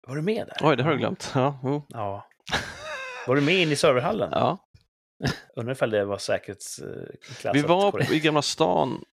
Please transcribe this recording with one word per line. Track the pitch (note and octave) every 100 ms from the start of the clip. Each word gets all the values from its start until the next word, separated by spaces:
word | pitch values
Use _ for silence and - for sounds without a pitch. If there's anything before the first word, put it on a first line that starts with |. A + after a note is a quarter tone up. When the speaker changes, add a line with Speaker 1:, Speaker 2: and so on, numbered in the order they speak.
| -
Speaker 1:
Var | C#3+
du |
med | E3 A3 -
där? | - D3+
Speaker 2:
Oj, | B2+
det |
har | C#3+
du | C#3
glömt. | A2 F#3 - C3+
Ja, | C3 C#3
jo. | C3 D3 D3
Speaker 1:
Ja. | A#2+ G2+ G2+ - _ - - - - D#5 C#5 C5 B4 A#4+
Var | C#3
du |
med | C#3+ F#3
in | E3
i | C#3+
serverhallen? | E3 B2+ - D3+ F2+
Speaker 2:
Ja. | - A#2+ F#3 _ - _ _ _ _ C#3+ - - -
Speaker 1:
Undrar | A#2
ifall | C3+ B2
det | G#2+ G2+
var | G2
säkerhetsklassat | - F#2+ - G2 - - - - - - - B2 - C3+
Speaker 2:
Vi |
var | D3 F3+ G3+
Speaker 1:
korrekt. | G#2 C3
Speaker 2:
i | D#3
Gamla | D3+ D3+
stan | - - E3 E3+ C#3 - -